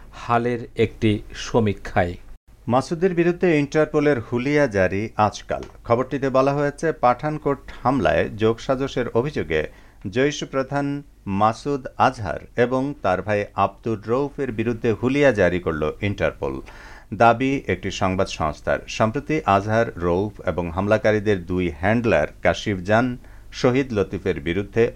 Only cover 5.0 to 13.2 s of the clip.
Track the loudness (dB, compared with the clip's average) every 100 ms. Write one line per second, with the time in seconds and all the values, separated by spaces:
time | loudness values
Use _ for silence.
5 | -2 0 0 0 -6 -8 -8 -8 0 0
6 | 0 -2 2 2 2 2 -2 -2 -4 2
7 | 2 2 -2 -2 -2 -4 -6 -4 0 2
8 | 2 2 0 0 0 0 -2 -2 -2 -4
9 | -2 -2 -2 -4 -2 -2 -2 -8 -20 -14
10 | -6 0 0 -2 -4 -4 -2 -2 -2 -4
11 | -10 -12 -4 2 2 2 -4 -4 -4 0
12 | 0 0 -6 -6 -4 0 0 0 -2 -2
13 | -2 0